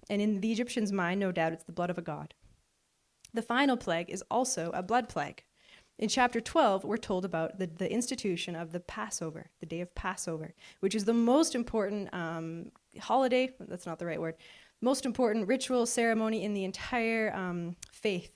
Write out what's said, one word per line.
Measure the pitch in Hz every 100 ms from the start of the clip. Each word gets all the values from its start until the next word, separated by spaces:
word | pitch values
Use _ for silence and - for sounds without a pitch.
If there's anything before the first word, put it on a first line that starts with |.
| -
and | 202
in | 208 202
the | 226
Egyptians' | 226 247 247 208
mind, | 196 175 196
no | 190
doubt, | 175 165
it's | 165
the | -
blood | 170 175
of | 175
a |
god. | 170 147 156 - - _ _ _ _ _ _ _ -
The | 226
final | 220 247 285 247
plague | - 165 175
is | 190 -
also | 240 254 - 170
a | 175
blood | 185 240 233
plague. | 160 143 - - _ _ - _ -
In | 220
chapter | 262 247 233
twelve, | - 330 240 190
we're | - 151
told | - 185
about | 185 165 165 190
the, | 180
the | 160 190
institution | 226 247 247 202 170 - 165
of | 165
the | 175
Passover, | - 214 214 - 160 160 - _
the | 160
day | 170
of | 175
Passover, | - 185 185 - 160 160 - - -
which | 196
is | 214
the | 208
most | 233 233 277 320
important, | 247 240 226 196 208 196
um, | 180 165 165 165 165 - - _ -
holiday, | - 254 254 254 262 254
that's | - 175 175
not | 160
the | 170
right | 165
word, | 165 165 - - - _
most | 240 269
important | 262 247 240 220 196
ritual | 262 - 254
ceremony | 240 - 233 220 220 220
in | 202
the | 202
entire, | 190 - - 247 226 226 214
um, | 190 180 175 170 175 -
faith, | - 220 180 -